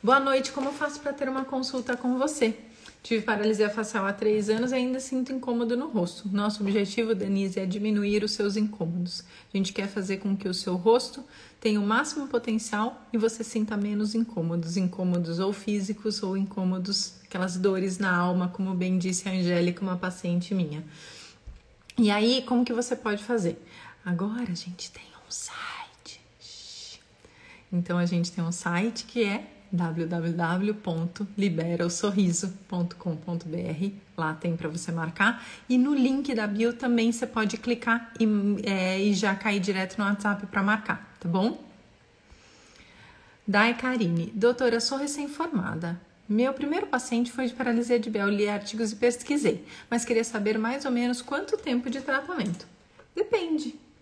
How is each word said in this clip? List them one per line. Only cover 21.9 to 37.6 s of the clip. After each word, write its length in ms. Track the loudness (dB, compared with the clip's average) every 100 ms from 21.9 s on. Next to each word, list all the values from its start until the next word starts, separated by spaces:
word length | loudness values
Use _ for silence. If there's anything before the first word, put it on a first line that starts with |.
| 2
E 140 | 4
aí, 320 | 6 4 2 2
como 200 | 0 2
que 80 |
você 220 | 0 0 -2
pode 280 | -2 -2
fazer? 400 | 0 0 0 -4 -14 -20 -20 -12
Agora 480 | -4 -2 -2 -4 -4
a 40 | -6
gente 360 | -8 -12 -14
tem 140 | -16 -20 -20 -14
um 60 |
site. 880 | -12 -10 -10 -10 -10 -14 -18 -20 -20 -20 _ -20 -18 -18 -16 -16 -18 _ _ -20 -20 -20 -20 -4
Então, 260 | -2 0 0
a 80 | 2
gente 280 | 2 0
tem 100 | -2
um 80 | -4
site 540 | -2 -2 0 0 -2 -6
que 180 | 0
é 260 | 0 0 -8 -20 -4
w 340 | -2 0 -2 -2
w 280 | -2 -2
w 400 | 0 0 2 0 -2
ponto 520 | -2 -2 -2 -4 -8 0
libera 480 | 0 2 0 0
o 60 | 0
sorriso 640 | 0 0 4 4 2 -2 -8 -6
ponto 280 | -2 -2 -4
com 200 | -6 -6
ponto 320 | -4 -6 -4
b 120 | -6
r. 360 | -4 -2 -4 -4 -14 -4
Lá 200 | -4 -2
tem 200 | -2 -2
pra 140 | -4
você 220 | -6 -4
marcar. 520 | -4 -4 2 2 2 -10 -18 0
E 120 | 4
no 160 | 4 4
link 400 | 4 2 0 -2
da 100 | 0
bio 280 | 0 0
também 380 | 0 2 4 4
você 140 | 2 -2
pode 320 | 0 0
clicar 560 | -2